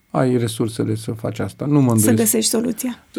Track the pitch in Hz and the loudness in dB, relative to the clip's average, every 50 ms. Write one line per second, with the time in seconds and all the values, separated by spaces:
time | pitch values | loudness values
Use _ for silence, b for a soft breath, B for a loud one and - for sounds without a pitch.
0 | _ _ - - 135 127 123 123 117 113 113 - 123 110 113 - 113 110 110 110 | _ _ -2 0 0 2 2 0 0 -2 -2 -2 -4 -4 -2 -4 -4 -2 -2 -6
1 | - - 113 110 - - 117 - 104 95 - - 120 143 147 147 135 123 113 110 | -6 -8 -10 -6 -6 -8 -6 -6 -8 -8 -8 -8 -4 2 4 4 4 4 4 4
2 | 104 - 117 110 233 214 - - - - - 226 240 247 233 - - 247 233 - | 4 4 4 4 2 2 2 0 0 0 0 -2 -2 -2 -4 -4 -6 -8 -8 -10
3 | _ _ - | _ _ -10